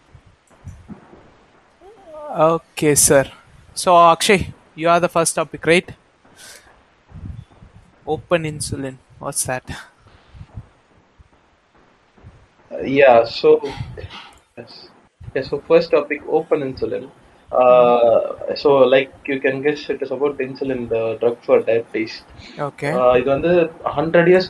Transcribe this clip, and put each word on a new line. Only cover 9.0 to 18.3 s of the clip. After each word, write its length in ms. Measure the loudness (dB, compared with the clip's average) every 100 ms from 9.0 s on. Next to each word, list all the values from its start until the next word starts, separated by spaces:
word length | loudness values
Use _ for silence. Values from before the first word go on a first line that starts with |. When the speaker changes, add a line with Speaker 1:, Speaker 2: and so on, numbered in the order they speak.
| _ -14
Speaker 1:
What's 260 | -10 -8 -6
that? 200 | -6 -8 -18 -18 _ _ _ _ -20 -20 -20 -20 _ _ _ _ _ _ _ _ _ _ _ _ _ _ _ -20 -20 _ _ _
Speaker 2:
Uh, 120 | -12
yeah, 420 | -4 2 6 6 2
so, 360 | 0 2 2 2 -12 -14 -14 -16 -18 -20 _ _ -20
yes. 320 | -20 -20 -20 _ _ _ -10 -8
Yeah, 80 |
so 160 | -6 -8 2
first 240 | 2 4
topic, 320 | 0 0 -8 -2
open 320 | -4 0 -4
insulin. 500 | -4 -6 -6 -8 -10 _ _ _ -6
Uh, 680 | 2 6 6 6 4 4 2 0